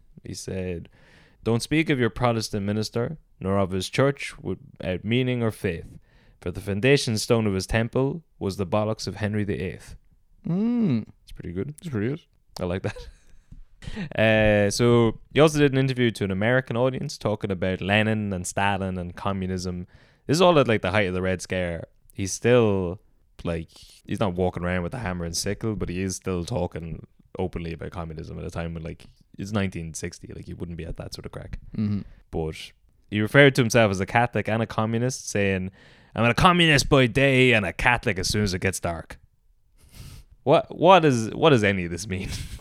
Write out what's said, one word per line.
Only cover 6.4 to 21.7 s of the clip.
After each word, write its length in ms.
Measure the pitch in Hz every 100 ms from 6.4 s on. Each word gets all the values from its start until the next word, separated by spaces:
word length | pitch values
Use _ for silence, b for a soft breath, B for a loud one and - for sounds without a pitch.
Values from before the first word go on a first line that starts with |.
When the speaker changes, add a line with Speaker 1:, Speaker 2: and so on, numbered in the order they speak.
Speaker 1:
for 100 | 90
the 100 | 92
foundation 560 | 98 101 127 143 127 107
stone 280 | - 117 107
of 60 |
his 120 | 95 -
temple 560 | 113 117 - 139 160 - _
was 180 | 98 90
the 100 | 90
bollocks 400 | 107 107 110 98
of 100 | 95
Henry 280 | 104 107
the 160 | 101 71
eighth." 360 | 92 - - - _ _ _ - 170
Speaker 2:
Mm. 560 | 180 226 240 202 113 - _
Speaker 1:
It's 80 | -
pretty 200 | - 87
good. 220 | 87 143 151
Speaker 2:
It's 100 | 175
pretty 180 | 113 113
good. 140 | 160 - _ _ -
Speaker 1:
I 60 |
like 180 | 87 92
that. 120 | 107 -
<laughs> 100 | - - - - _ - - - B 220 160 -
Uh, 540 | 110 110 107 104 101
so 480 | - 120 120 113 - -
he 80 | 131
also 180 | 156 151
did 140 | 143
an 60 | 131
interview 320 | 135 127 117
to 120 | -
an 60 | 98
American 460 | 95 110 127 - 117
audience 400 | 131 131 143 -
talking 340 | 107 107 101
about 300 | 92 92 92
Lenin 520 | 95 107 107 110 104
and 140 | 90 90
Stalin 520 | 101 98 95 95 92
and 180 | 87 -
communism. 680 | 101 98 92 92 90 90 87 b b b -
This 100 | 156
is 60 |
all 160 | 185 156
at, 100 | 120
like, 140 | 104
the 80 | 92
height 180 | 107 92
of 60 |
the 80 | 92
Red 180 | 92 90
Scare. 420 | - 92 87